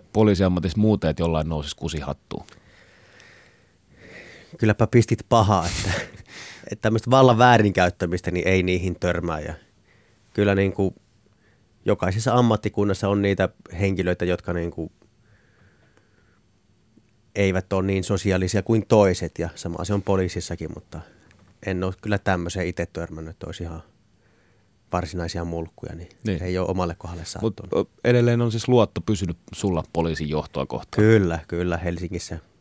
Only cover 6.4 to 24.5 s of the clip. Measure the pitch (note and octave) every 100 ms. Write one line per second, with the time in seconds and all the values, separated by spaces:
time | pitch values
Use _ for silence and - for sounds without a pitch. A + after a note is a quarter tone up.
6.4 | - - - - A2 A2 A#2 C3 C3 A2+
7.4 | B2 A#2 G#2 F#2 F2+ - F2 F2 - F2+
8.4 | F2 F#2 F#2 F2+ F#2 F2 F2+ E2+ E2+ D#2+
9.4 | D2 D2+ _ _ _ _ _ _ _ -
10.4 | G2+ G2 G2 F#2+ G2 - _ _ _ _
11.4 | _ _ _ _ - G2+ F#2 G2 A#2 B2
12.4 | A#2+ G#2+ G#2+ - G2+ F#2+ G2+ G2+ G2+ F#2+
13.4 | F#2 - - E2+ G2 F#2 F2+ F2 F2 F2
14.4 | - F2 E2+ E2 D#2+ - _ _ _ _
15.4 | _ _ _ _ _ _ _ _ _ _
16.4 | _ _ _ _ _ _ _ _ _ -
17.4 | G2 F#2 - F#2+ F#2+ G2 F#2 G2 G2+ F#2
18.4 | F#2 G#2 - A2+ - A2 G2 F2 E2 -
19.4 | E2+ - F2 E2 F2+ G2+ F#2+ F#2+ F#2 F2+
20.4 | - F2 D#2+ D#2 - D#2+ - _ _ _
21.4 | _ _ - F#2 F#2 F#2+ G#2 G2+ - F#2
22.4 | F2 F#2 F2+ F2 F2 F#2 E2 D#2+ D#2+ E2
23.4 | D#2+ D#2+ E2+ E2+ - _ _ _ _ _
24.4 | _